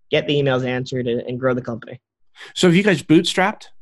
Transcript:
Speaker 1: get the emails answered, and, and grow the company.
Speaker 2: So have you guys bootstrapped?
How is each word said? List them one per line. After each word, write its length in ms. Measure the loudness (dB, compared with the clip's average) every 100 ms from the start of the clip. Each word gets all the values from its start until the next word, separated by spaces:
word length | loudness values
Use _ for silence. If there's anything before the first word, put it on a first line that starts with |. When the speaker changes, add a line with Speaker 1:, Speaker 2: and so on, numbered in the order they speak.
| _
Speaker 1:
get 160 | -2 0
the 80 |
emails 320 | 0 0 0 -2
answered, 400 | -4 -6 -6 -4
and, 140 | -4
and 160 | -6 -4
grow 160 | -2
the 80 | -2
company. 380 | -6 -10 -12 -18 _ _ _ -20 -16
Speaker 2:
So 120 | 0 4
have 80 |
you 80 | 4
guys 200 | 4 0
bootstrapped? 640 | 4 4 4 0 -2 -2 -12 -20